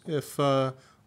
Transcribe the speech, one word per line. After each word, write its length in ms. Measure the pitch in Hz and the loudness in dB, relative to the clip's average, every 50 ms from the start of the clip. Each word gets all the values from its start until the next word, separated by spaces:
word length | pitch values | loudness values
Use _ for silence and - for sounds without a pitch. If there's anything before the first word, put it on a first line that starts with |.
| - | -8
if, 340 | 185 156 143 - - - - | -4 -4 -4 -4 -4 -2 0
uh, 320 | 143 139 135 135 131 131 131 - - - - _ _ | 2 2 4 2 0 -2 -4 -10 -18 -20 -20 _ _